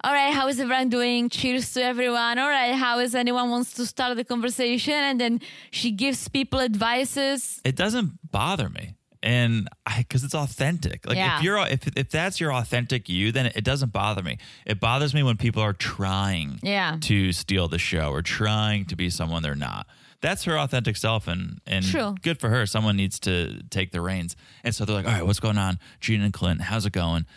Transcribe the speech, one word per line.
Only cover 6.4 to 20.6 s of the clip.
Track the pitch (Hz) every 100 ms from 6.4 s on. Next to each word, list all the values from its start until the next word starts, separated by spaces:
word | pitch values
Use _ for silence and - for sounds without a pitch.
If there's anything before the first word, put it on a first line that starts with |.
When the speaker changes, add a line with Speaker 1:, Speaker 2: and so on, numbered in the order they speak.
| 269 269
Speaker 1:
advices. | 254 208 226 240 269 285 269 277 - -
Speaker 2:
It | 131 135
doesn't | 196 240 190 - -
bother | 101 135 190 95
me. | - - - _ _
And | 113 123 120 113 98 - -
I, | 110 120
'cause | 127
it's | 135
authentic. | 156 143 - 139 175 - - -
Like, | 185
Speaker 1:
Yeah. | 185 156
Speaker 2:
if |
you're, | 165 208 -
if, | 131 - -
if | 131
that's | 156 185 -
your | 160
authentic | 127 113 123 120 127 -
you, | 90 104
then | 131 123
it | -
doesn't | 110 139 131
bother | 98 104 98
me. | 85 - - - -
It | 107
bothers | 113 131 147
me | 143
when | 135 110
people | 117 107
are | 107
trying | 95 - - 98 95 98 90 71 65
Speaker 1:
Yeah. | 196 202 175 160
Speaker 2:
to | 156 101 92
steal | 85 - 95 82
the | 85
show | - 85 76
or | 71
trying | 85 - 107 107 107 104 95
to | 85
be | 87
someone | - 82 82
they're | 76 71
not. | 64 50 - - - _
That's | 151 190 170
her |
authentic | 156